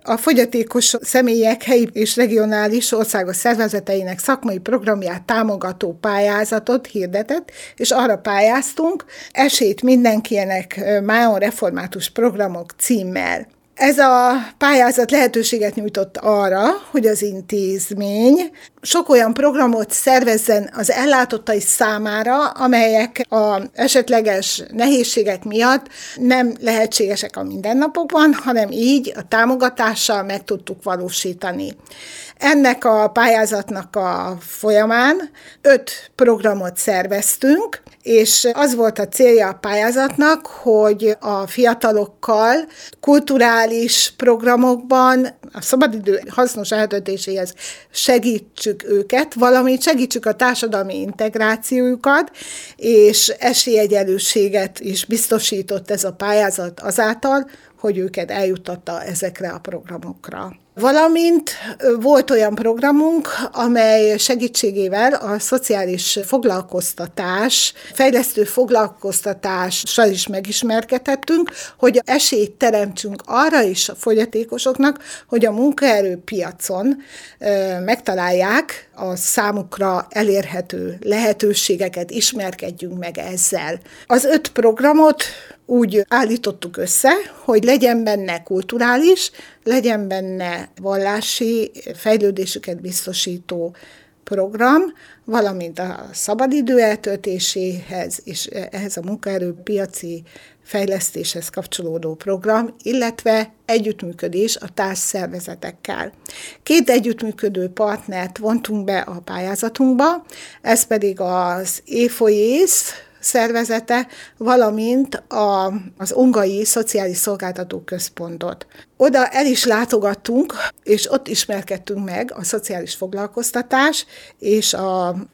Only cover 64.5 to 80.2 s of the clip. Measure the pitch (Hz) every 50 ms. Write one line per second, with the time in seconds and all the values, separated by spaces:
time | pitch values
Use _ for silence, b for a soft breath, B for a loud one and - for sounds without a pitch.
64.5 | 240 - - 208 196 202 196 190 185 202 233 262 285 - - 202 208 208 208 -
65.5 | 262 254 254 - 220 196 190 180 180 180 - - - 208 196 185 - 262 233 -
66.5 | 180 185 185 185 - 180 175 - - - 170 180 - - 190 180 180 196 214 254
67.5 | - - - - B B B B B - 269 269 247 - 254 - - 214 208 208
68.5 | - 254 254 208 247 226 214 202 - - - 196 190 - - 202 196 - - 196
69.5 | 190 180 180 180 180 - - - - - 233 208 190 185 - - 196 190 196 202
70.5 | 214 - - 233 220 226 220 - 254 254 254 - 277 269 - - 320 330 349 B
71.5 | B B B B B _ - 240 214 202 - - 247 294 - - 277 220 208 202
72.5 | - _ - 233 214 208 202 202 185 - - 208 202 196 - - - 240 285 311
73.5 | 320 285 233 190 185 175 - - 190 - - 233 220 220 220 226 - 214 226 226
74.5 | 233 247 - 262 254 254 269 294 285 285 B B B B B _ - 233 220 220
75.5 | 208 214 254 294 277 - 285 269 220 208 196 190 180 175 - - 220 190 170 165
76.5 | 185 - - - 190 185 202 262 277 277 B B B B B B B B - 208
77.5 | 202 196 190 190 185 180 180 196 233 - - - 190 185 175 180 180 180 185 196
78.5 | 220 277 320 - - - - _ _ - - 185 185 180 - - - - 208 208
79.5 | 208 208 185 170 - - 196 190 185 180 - - - 202